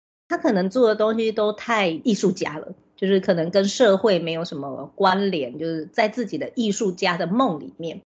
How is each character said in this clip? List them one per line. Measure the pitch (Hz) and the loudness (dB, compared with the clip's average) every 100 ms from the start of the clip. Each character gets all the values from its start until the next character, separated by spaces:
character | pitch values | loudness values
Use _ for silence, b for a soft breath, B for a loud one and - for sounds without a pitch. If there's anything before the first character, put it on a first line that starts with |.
| _ _ - | _ _ -8
他 | 339 | -2
可 | 330 | 2
能 | 196 190 | 2 2
做 | 254 226 | 2 4
的 | 214 | 4
东 | 214 226 | 2 2
西 | 220 | 0
都 | 220 208 | 0 0
太 | 208 - 220 185 | -2 -2 0 0
艺 | 160 - | 0 0
术 | 196 190 | 2 0
家 | 170 160 151 | 0 -6 -8
了， | - 190 _ - | -12 -16 _ -6
就 | 190 | 0
是 | 196 | 2
可 | 196 | 2
能 | 170 165 | 0 2
跟 | 196 196 | 2 0
社 | - 233 190 | 4 4 6
会 | 226 175 | 4 2
没 | 165 | 0
有 | 165 170 | -4 -6
什 | 151 | -8
么 | 139 123 147 - | -10 -10 -10 0
关 | 190 190 202 | 2 4 0
联， | 175 123 135 | 0 -4 -6
就 | 165 | -4
是 | 160 156 | -4 -6
在 | - 214 | 0 0
自 | 233 214 | 0 -6
己 | 151 | -4
的 | 110 - | -6 -2
艺 | 220 | -2
术 | 196 208 | 0 -2
家 | 175 185 170 | 0 0 0
的 | 170 | -2
梦 | 220 254 151 | 0 0 -2
里 | - - | -10 -10
面。 | 165 196 | -10 -10